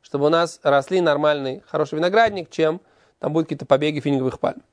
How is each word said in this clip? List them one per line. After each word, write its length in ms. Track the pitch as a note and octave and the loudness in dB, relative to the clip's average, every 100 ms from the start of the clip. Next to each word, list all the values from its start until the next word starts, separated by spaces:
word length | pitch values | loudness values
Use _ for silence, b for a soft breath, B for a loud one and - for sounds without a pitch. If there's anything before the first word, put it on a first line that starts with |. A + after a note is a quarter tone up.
чтобы 260 | - C#3 D3 | -8 0 2
у 20 | |
нас 300 | E3 E3+ - | 2 0 -2
росли 400 | D3 C#3 C3+ F#3 | 2 2 2 0
нормальный, 640 | E3+ C#3+ D3+ D3 C3+ C3+ _ | 2 2 0 0 -4 -8 _
хороший 280 | D3+ D3 D#3 | -4 -4 -2
виноградник, 560 | F3 G#3 A3+ G3+ D#3 | 0 2 2 0 -10
чем 280 | - D#3+ E3+ b b b b | -2 -2 -2 b b b b
там 140 | - | -4
будут 140 | D#3 D#3+ | -2 -2
какие-то 180 | C#3+ C3+ | -6 0
побеги 340 | C3+ D3+ D3 | 2 2 -2
финиковых 400 | C#3+ C#3 B2+ - | -2 -2 -2 -2
пальм. 220 | - - _ | -6 -6 _